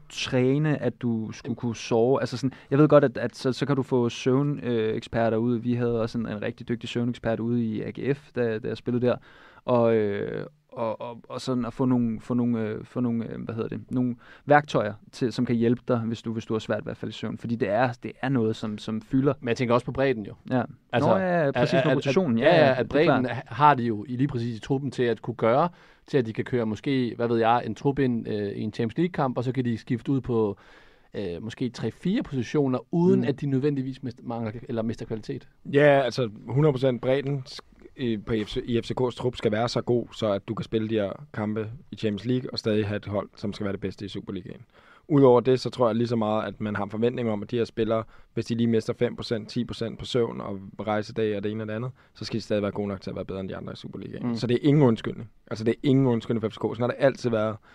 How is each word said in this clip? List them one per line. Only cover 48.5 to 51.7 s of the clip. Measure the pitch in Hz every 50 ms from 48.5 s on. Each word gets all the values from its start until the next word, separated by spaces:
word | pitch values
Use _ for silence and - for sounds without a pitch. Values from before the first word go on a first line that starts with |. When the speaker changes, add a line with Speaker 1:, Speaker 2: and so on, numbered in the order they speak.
| 120
Speaker 3:
lige | 113 117
mister | 117 113 110 - -
fem | 113 - 123 113 -
procent, | - 107 - 117 107 101 -
ti | - 127 113
procent | 110 107 - 117 110 - -
på | 98
søvn | - - 123 117 - 62 64
og | 117 113 101 95 98 98 - -
rejsedag | 101 107 107 107 104 - - 113 110 107 104
og | 101 98
det | 104
ene | 107 110
og | 110
det | 107